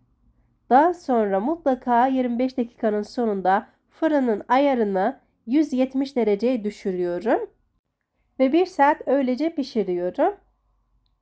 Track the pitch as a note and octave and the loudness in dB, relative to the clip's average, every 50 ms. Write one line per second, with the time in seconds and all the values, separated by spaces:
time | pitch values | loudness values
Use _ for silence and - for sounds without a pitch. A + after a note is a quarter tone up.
0 | _ _ _ _ _ _ _ _ _ _ _ _ _ _ A#3 C4+ D#4 F4 F4 E4+ | _ _ _ _ _ _ _ _ _ _ _ _ _ _ 4 4 4 4 0 -2
1 | - - B3+ A3+ G#3+ G3+ F#3+ F#3+ G#3+ C4+ E4+ E4+ - C#4 C4 C4 - B3+ A#3+ A#3 | -4 -2 0 0 0 0 0 -2 -2 -2 -4 -2 -2 -2 -2 -2 -2 0 2 2
2 | B3+ C4+ C4 C4 B3 A#3+ A#3+ A#3 B3+ B3+ B3+ - A#3 A#3 - - - A3 G#3 G#3 | 2 2 0 0 -2 -2 -2 -2 -2 -2 -2 -4 -6 -6 -6 -4 -4 -2 -2 -2
3 | G#3 - - B3+ A#3+ A3 G3+ G3 F3+ F#3 F#3+ G#3+ A3+ - _ _ _ _ _ _ | -4 -6 -6 -4 -2 -2 -2 0 2 2 2 2 0 -6 _ _ _ _ _ _
4 | D#4+ D#4 D4+ C#4+ C4 A#3+ G#3+ G3 - - A#3+ C4 C#4+ C#4+ C4 A#3+ A3 G3+ G3 F#3 | -2 0 2 2 2 0 -2 -2 0 0 2 2 4 2 2 2 0 0 0 0
5 | F#3+ A#3 C#4 - _ _ _ _ _ A3+ B3 D#4 D#4 D4+ C4 B3 C4 B3+ C4 C4+ | 0 -2 -4 -6 _ _ _ _ _ -2 0 0 0 0 0 -2 -2 -2 -2 -4
6 | C#4 C4+ - B3 A3+ G#3 G#3 G3+ A3 B3 C4 A#3 G3+ G#3 G3+ - - G3+ F#3 F3+ | -4 -2 -2 -2 0 0 0 0 0 0 -2 -2 -4 -6 -8 -6 -6 -6 -4 -2
7 | F3+ F3 F3 F3 G3+ A3+ D4+ A4+ A4+ - _ _ _ _ _ _ _ _ _ _ | -4 -4 -4 -4 0 0 0 0 -2 -6 _ _ _ _ _ _ _ _ _ _
8 | _ _ _ _ _ _ _ - C4 C4+ C#4 E4+ F#4 F4+ - - C#4 C#4+ D#4+ D#4+ | _ _ _ _ _ _ _ 0 0 2 4 2 0 0 2 2 4 4 4 0
9 | - - B3+ C#4+ C4+ B3 B3+ A#3+ D4 E4 E4 D4 B3+ - - A3+ G3 F#3+ F3+ F3 | 0 0 0 0 0 -2 -2 -2 -2 -4 -4 -4 -8 -4 -4 -4 -2 -2 -2 -2
10 | F3 F3+ - - D4+ F#4+ G4+ - _ _ _ _ _ _ _ _ _ _ _ _ | -4 -4 -2 0 0 0 0 -4 _ _ _ _ _ _ _ _ _ _ _ _
11 | _ _ _ _ | _ _ _ _